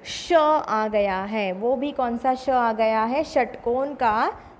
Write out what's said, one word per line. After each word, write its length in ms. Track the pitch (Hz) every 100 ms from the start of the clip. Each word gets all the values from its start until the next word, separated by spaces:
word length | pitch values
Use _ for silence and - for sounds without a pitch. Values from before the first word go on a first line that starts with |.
| -
श 280 | - -
आ 540 | 339 302 311 - 214 220
गया 360 | 208 202 185 202
है। 260 | 220 196
वो 220 | 185 233 262
भी 160 | 285
कौन 260 | 277 240 233
सा 160 | 262 254
श 140 | 269
आ 220 | 254 233
गया 300 | 220 220 220
है? 200 | 226 277
षटकोण 680 | 302 277 247 - 233 247 277 269
का 360 | 240 214 302 - -